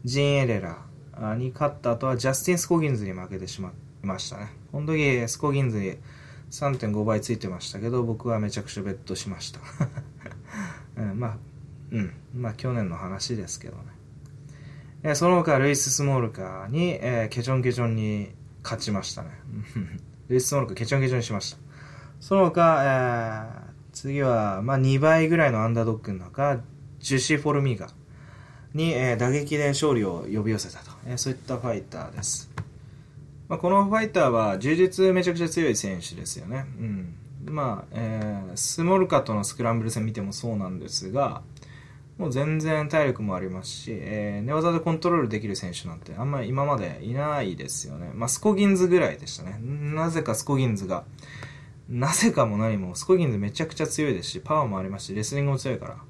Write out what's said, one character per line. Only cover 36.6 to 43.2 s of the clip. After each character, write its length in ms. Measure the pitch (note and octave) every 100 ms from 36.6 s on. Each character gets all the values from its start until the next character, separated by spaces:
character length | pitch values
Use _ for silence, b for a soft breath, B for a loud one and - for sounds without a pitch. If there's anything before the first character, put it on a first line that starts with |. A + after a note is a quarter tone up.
| C#3 B2+
う 20 |
ん。 340 | A2+ G2 F2 E2 - -
ま 400 | - D3+ C3 G2+
あ、 40 | -
え 500 | A2 A2+ A2 G#2+ G2+ F#2
ー、 20 | F2+
ス 280 | - -
モ 140 | E3+ F#3+
ル 120 | F3+
カ 120 | D3
と 140 | - G#2+
の 80 |
ス 140 | G2+ -
ク 60 |
ラ 100 | A#2
ン 60 | A#2
ブ 40 |
ル 80 | A2
戦 140 | A2 A2
見 80 |
て 80 | G#2
も 100 | G2
そ 220 | - A#2
う 20 | G#2+
な 140 | F#2
ん 100 | F#2
で 80 | D2
す 240 | - F#2
が、 300 | A#2+ C3+ - - B B B B B - -
も 100 | E3+
う 40 |
全 280 | B2+ D3+ D#3
然 280 | D#3 D#3 D3+
体 200 | D#3+ C#3+
力 140 | B2